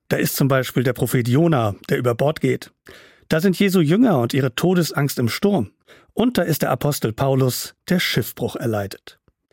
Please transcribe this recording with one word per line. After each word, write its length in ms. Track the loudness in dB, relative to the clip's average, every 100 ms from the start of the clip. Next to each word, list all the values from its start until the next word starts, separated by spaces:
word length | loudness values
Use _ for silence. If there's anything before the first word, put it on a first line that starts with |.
| -4
Da 80 | -2
ist 180 | -2
zum 140 | 0 2
Beispiel 340 | 2 0 -2
der 120 | -2
Prophet 340 | -2 -2 0 2
Jona, 460 | 2 4 2 0 -4 -4
der 80 | -2
über 160 | 0
Bord 260 | 0 -2 0
geht. 320 | -2 -2 -6 _ -20 -20 -20 _ -4
Da 140 | 0
sind 160 | 2 2
Jesu 240 | 2 4
Jünger 360 | 4 4 4 4
und 140 | 2
ihre 220 | 0 -2
Todesangst 640 | 0 0 2 0 -2 -2 -2
im 100 | -4
Sturm. 420 | 0 0 0 -4 _ _ -20 _
Und 240 | -2 0 0
da 40 |
ist 200 | 0 0
der 80 | 0
Apostel 420 | 0 -2 -2 -4
Paulus, 640 | -2 0 2 0 -2 -10 -10 -2
der 100 | -2
Schiffbruch 560 | 0 -2 -4 -6 -8 -6
erleidet. 640 | -4 -4 -6 -10 -20 -20 _ _ _